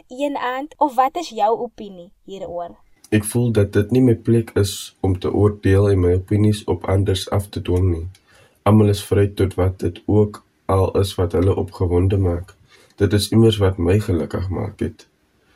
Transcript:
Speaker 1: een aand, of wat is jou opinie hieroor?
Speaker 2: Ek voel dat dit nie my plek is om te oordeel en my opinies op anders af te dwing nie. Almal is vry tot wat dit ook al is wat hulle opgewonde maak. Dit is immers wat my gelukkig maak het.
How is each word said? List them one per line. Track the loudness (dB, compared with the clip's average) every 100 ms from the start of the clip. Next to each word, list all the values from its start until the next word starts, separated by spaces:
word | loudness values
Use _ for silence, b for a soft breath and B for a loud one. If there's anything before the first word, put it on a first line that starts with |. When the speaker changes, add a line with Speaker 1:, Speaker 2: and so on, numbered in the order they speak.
| _
Speaker 1:
een | -6 -4 -2
aand, | -4 -6 -8 -2
of | 0
wat | 2 0 0
is | -8
jou | -2 0 0
opinie | -4 -12 -16 -16 -20 _
hieroor? | -18 -14 -10 -10 -10 -16 _ _ -2
Speaker 2:
Ek | -2 0
voel | -2 0
dat | 0 0
dit | 0 2
nie | 2 4
my |
plek | 2 2 0 0 -2
is | -2 -4 -14 -6
om | -2 -2
te | -2
oordeel | 2 0 2 2 4 4
en | 2
my | 2
opinies | 0 0 0 2 0 -4
op | -4 0
anders | 0 0 -2 -2
af | -4 -4
te | -8 -2
dwing | 0 0
nie. | -2 -6 b b b b b
Almal | 2 4 4
is | 2
vry | 0 0 0 0
tot | -2 0
wat | -2 -2
dit | -6 -6 0
ook | 2 2 -2 _ _ -2
al | 0 2 0
is | -2 -2
wat | -2
hulle | 2 0 0
opgewonde | -4 -4 0 2 2 2
maak. | 0 -2 -8 _ b b b -2
Dit | 0 2
is | 2
immers | 4 4 4
wat | 0 0
my | 0 2
gelukkig | 0 -2 -2 -6 -6
maak | -6 -8 -6
het. | -8 -8 -20 _ _ _ _